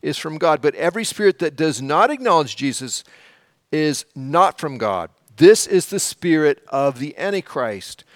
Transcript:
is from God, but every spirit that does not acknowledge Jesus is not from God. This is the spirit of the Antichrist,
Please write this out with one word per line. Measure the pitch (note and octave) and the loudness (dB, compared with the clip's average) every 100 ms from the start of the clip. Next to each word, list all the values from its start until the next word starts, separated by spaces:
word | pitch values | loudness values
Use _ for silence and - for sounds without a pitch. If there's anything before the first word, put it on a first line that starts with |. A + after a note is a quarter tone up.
is | D3 D3 | -6 -6
from | D#3+ D#3 | -8 -2
God, | E3+ D3+ | 2 2
but | D3 G#2 | 0 0
every | E3 F#3+ A3 | -2 -2 -6
spirit | - G3+ F#3 | 2 2 2
that | E3 C#3 | -4 0
does | D#3+ A#2+ | -2 -2
not | C3+ D3+ A#3 | -2 2 2
acknowledge | D4 B3 E3+ C#3 - | 2 2 2 2 -4
Jesus | C#3+ A#2 C3 - - _ _ _ _ _ _ | -6 -6 -10 -12 -12 _ _ _ _ _ _
is | D#3 D#3 C3+ - | -2 0 -2 -8
not | - C3 D#3+ F#3+ - | -12 -2 2 2 0
from | D#3 C3 | -10 -4
God. | A2 F#2+ E2 _ _ - | -4 -4 -6 _ _ 6
This | E3 G#3+ - | 6 6 4
is | F#3 - | 0 0
the | G3 | -6
spirit | - - F3+ D#3 D3+ C#3 _ | -6 -6 0 2 2 0 _
of | C#3 C#3 B2 | -2 0 -2
the | D3 - | -10 -6
Antichrist, | G3 G3 - D3 A#2+ G2+ - - _ | -4 -4 -6 -6 -6 -6 -12 -20 _